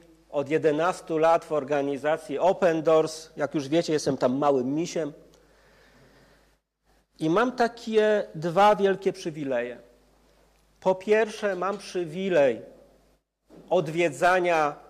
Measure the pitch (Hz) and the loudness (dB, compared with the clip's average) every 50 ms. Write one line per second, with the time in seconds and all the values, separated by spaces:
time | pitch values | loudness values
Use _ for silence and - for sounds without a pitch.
0 | - - _ _ _ _ - 147 135 131 156 156 147 170 147 156 165 185 180 - | -14 -20 _ _ _ _ -6 -6 -2 -2 0 2 2 2 2 2 0 0 -2 -4
1 | - - 160 156 160 165 165 165 - - 156 147 131 135 147 139 139 143 143 123 | -6 -4 0 2 4 4 4 2 0 -2 -4 -4 -2 -2 -2 -2 -2 -2 -4 -4
2 | 139 151 160 156 - - 135 123 160 185 185 - 196 170 160 160 147 170 160 160 | -2 -2 -2 -2 -4 -6 -4 0 2 2 2 2 2 2 2 2 2 4 4 4
3 | 156 156 - - - - - - 147 131 - 151 135 131 156 170 165 175 156 143 | 4 0 -4 -12 -16 -14 -8 -6 -6 -4 -4 -4 -2 0 0 0 0 0 -2 -2
4 | - 147 135 - 170 127 127 143 147 143 139 127 123 131 143 160 175 165 - 175 | 0 -2 -2 0 0 0 0 2 2 2 2 2 0 -2 -2 -4 -4 -4 -6 -6
5 | 151 143 - - - _ _ _ _ _ _ _ _ _ _ _ _ _ _ _ | -6 -8 -10 -16 -20 _ _ _ _ _ _ _ _ _ _ _ _ _ _ _
6 | _ _ _ _ _ _ _ _ _ _ _ _ _ _ _ _ _ _ _ _ | _ _ _ _ _ _ _ _ _ _ _ _ _ _ _ _ _ _ _ _
7 | _ _ _ - 156 160 170 208 247 254 254 - 233 226 233 - - 226 220 214 | _ _ _ -4 -2 0 2 2 2 0 0 0 -2 -2 -2 -6 -6 0 2 2
8 | 214 214 214 202 - - - 156 160 175 160 196 208 208 208 196 196 196 190 190 | 4 4 2 0 -2 -6 -8 -8 -6 -2 2 4 6 6 6 4 2 0 0 0
9 | - 190 180 - - 170 147 156 139 135 127 120 123 123 120 - - _ _ _ | -2 -4 -4 -6 -8 -10 -8 -8 -6 -4 -4 -4 -4 -6 -10 -16 -20 _ _ _
10 | _ _ _ _ _ _ _ _ _ _ _ _ _ _ _ _ - 190 185 185 | _ _ _ _ _ _ _ _ _ _ _ _ _ _ _ _ 0 0 0 0
11 | - 208 214 220 226 214 214 - 214 202 185 180 180 196 208 202 - - - 180 | 2 2 2 2 2 0 -4 -6 -6 -4 -4 -4 -4 -6 -6 -8 -10 -8 -6 -6
12 | 175 151 151 185 190 196 175 151 139 127 113 104 - - - - - _ _ _ | -6 -6 -6 -6 -2 2 4 4 4 4 2 -2 -8 -18 -20 -20 -20 _ _ _
13 | _ _ _ _ _ _ _ _ _ _ - - - - 170 185 151 160 156 170 | _ _ _ _ _ _ _ _ _ _ -20 -16 -6 -2 0 0 0 -2 -2 -2
14 | 170 160 135 139 175 175 185 185 175 175 170 156 151 147 147 - - | -2 -2 0 0 2 2 2 2 2 2 2 2 0 -2 -4 -8 -16